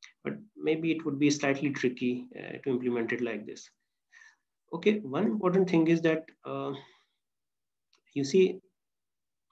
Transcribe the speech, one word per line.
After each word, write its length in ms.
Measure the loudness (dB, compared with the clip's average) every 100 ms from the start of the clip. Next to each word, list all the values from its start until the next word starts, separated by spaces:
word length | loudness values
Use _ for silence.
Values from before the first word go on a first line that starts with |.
| -20 _
but 100 | -10 -8 -12 -6
maybe 340 | -2 0 0
it 140 | -2 -2
would 120 | 2
be 120 | 2
slightly 400 | 2 0 0 -2
tricky, 580 | 0 -2 0 -2 -4 -8 -14
uh, 200 | -12 -8
to 60 | -4
implement 440 | -2 0 -2 -2
it 80 | -2
like 240 | -4 -6 -10
this. 240 | -14 -18 _ _ _ _ -20 -20 _ _ _ -12
Okay, 260 | 0 2 2
one 240 | 0 -2
important 460 | 0 0 2 2 4
thing 180 | 4 4
is 140 | 4
that, 240 | 2 0 -4 -16
uh, 300 | -10 -8 -6 -8 -12 _ _ _ _ _ _ _ _ _ _ _ _
you 120 | -4 2
see, 340 | 6 4 2 _ _ _ _ _ _ _ _ _